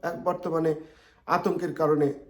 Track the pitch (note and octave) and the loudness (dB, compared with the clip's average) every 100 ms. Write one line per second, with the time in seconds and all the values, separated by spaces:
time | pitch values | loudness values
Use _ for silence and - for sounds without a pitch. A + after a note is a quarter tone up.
0 | E3+ E3 F3 F3+ F3+ D#3+ D#3+ D#3 - - | -6 -4 -4 -2 -2 0 0 -2 -6 -20
1 | - _ - F3 G3+ E3+ F3 - D#3 D3+ | -20 _ -2 0 2 0 -2 0 2 4
2 | C#3+ C#3 - | 2 0 -12